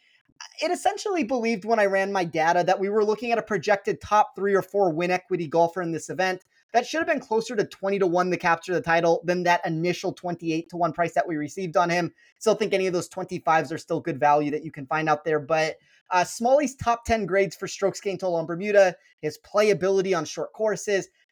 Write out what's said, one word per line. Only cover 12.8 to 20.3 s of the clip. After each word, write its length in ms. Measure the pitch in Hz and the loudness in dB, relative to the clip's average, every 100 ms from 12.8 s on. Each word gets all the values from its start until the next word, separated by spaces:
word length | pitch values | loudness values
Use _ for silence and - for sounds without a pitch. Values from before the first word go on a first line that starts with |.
| 190 | 0
of 60 | |
those 160 | 175 - | -2 -4
twenty-fives 640 | 185 185 180 170 160 139 | -10 -8 -4 2 2 0
are 60 | 160 | -8
still 220 | - 160 | -6 -6
good 200 | 170 139 | -4 0
value 320 | 147 147 147 | 4 4 2
that 100 | 147 | -4
you 80 | 156 | -8
can 160 | 151 135 | -12 -6
find 220 | 156 156 | -2 0
out 160 | 151 | 0
there. 160 | 165 151 | 0 -2
But, 380 | 139 160 156 - _ _ - | 0 0 0 -4 _ _ -2
uh, 140 | 180 | 0
Smalley's 520 | 175 - 233 277 269 - | 0 -2 2 2 2 -4
top 280 | 233 233 | -2 -2
ten 220 | - 226 180 | 0 -2 0
grades 300 | 196 190 - | 0 0 -2
for 100 | 190 | -10
strokes 340 | - 196 - | -2 -2 -2
gained 200 | 202 185 | -8 -4
total 160 | 185 170 | -2 -2
on 100 | 160 | -4
Bermuda, 480 | 170 208 202 185 170 _ - | -6 2 4 4 2 _ -8
his 160 | 151 - | -8 -8
playability 720 | _ 202 214 170 185 196 190 175 | _ 0 2 2 0 0 0 -2
on 100 | |
short 260 | 151 | -4